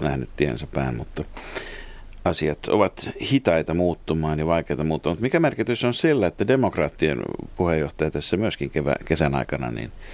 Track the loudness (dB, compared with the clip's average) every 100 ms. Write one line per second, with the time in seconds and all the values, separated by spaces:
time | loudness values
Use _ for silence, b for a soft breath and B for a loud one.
0 | -2 -2 -4 -2 0 -2 -4 -2 -2 -4
1 | -6 -8 -8 B B B B B B B
2 | B -4 -2 0 0 -2 2 4 4 0
3 | -8 -6 2 2 4 2 2 2 2 0
4 | -2 0 0 0 2 2 0 -2 0 0
5 | -2 -2 0 2 2 0 -2 0 0 2
6 | 4 4 2 2 2 4 2 2 0 2
7 | 0 0 -4 -8 -6 0 2 2 0 0
8 | -2 0 0 0 0 -2 -2 0 0 0
9 | 0 2 4 2 -2 -4 -4 -6 -8 -12
10 | B